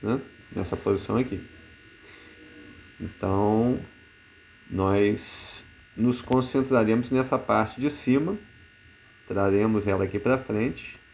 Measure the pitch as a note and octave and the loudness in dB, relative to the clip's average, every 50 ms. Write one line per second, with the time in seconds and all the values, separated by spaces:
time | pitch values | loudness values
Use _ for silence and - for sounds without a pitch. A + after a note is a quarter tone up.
0 | - G#2+ A#2+ C#3 - - - - - - - G2 F#2+ - - - - G#2+ G2+ F#2+ | 0 -2 -2 -2 -4 -10 -20 -20 -20 -10 -8 -6 -4 -4 -6 -4 0 0 0 0
1 | - - A2 A#2 C3 - G2+ F#2 - - - - - - - - - - - - | 0 -2 0 0 0 -2 -4 -10 -10 -14 -20 -20 -20 -20 -20 -20 -20 -20 -20 -20
2 | - - - - - - - - - - - - - - - - - - - - | -20 -20 -20 -20 -20 -20 -20 -20 -20 -20 -20 -20 -20 -20 -20 -20 -20 -20 -16 -14
3 | - E2+ - - - F#2+ F#2+ G2 G#2 G#2 G#2+ A2 A#2 B2 B2+ - - - - - | -14 -14 -10 -6 -2 0 2 2 2 4 4 2 2 2 0 -2 -6 -12 -20 -20
4 | - - - - - - - - - - - - - - - F#2+ F#2+ F#2+ G2 G2+ | -20 -20 -20 -20 -20 -20 -20 -20 -20 -20 -20 -20 -16 -8 -2 0 2 2 4 4
5 | G#2 G#2 G#2+ - - - - - - - - - - - - - - - - - | 4 2 2 -2 -6 -10 -10 -10 -10 -10 -10 -12 -14 -16 -20 -20 -20 -20 -4 0
6 | A2+ B2 B2 B2 - - B2+ B2+ B2+ B2 - C#3 C3 C3 C3+ A#2+ A2 G#2+ A2+ A#2+ | 0 0 0 0 -2 0 0 0 0 0 0 -2 0 2 2 2 4 4 2 0
7 | B2 - C3 C3 C3 C3 C#3 A#2+ - - A2 G#2+ A2 G2+ - - C3 D3 C#3+ - | 0 0 0 0 0 0 -2 -2 0 2 2 2 2 0 -4 -4 -4 -4 -4 -2
8 | - C3 B2+ C#3+ D#3 F3 G#3 G#3 - - - - - - _ - - - - - | 0 2 2 2 2 0 -4 -6 -10 -18 -20 -20 -20 -20 _ -20 -20 -20 -20 -20
9 | - - - - - - F#2+ G2 G2 G2 G2 G2+ G#2+ A2 A2 G#2+ G2 G2+ G2 F#2+ | -20 -20 -20 -20 -12 -6 -2 0 2 4 4 4 4 4 2 2 2 0 0 0
10 | G2 F#2 - G#2 - A#2+ C3 C3 C3 - A2 G#2 A2 C#3 - - - - - - | 0 -2 -2 -2 0 0 0 0 -2 -4 -2 -2 -2 -2 -4 -8 -14 -18 -18 -20
11 | - - | -20 -20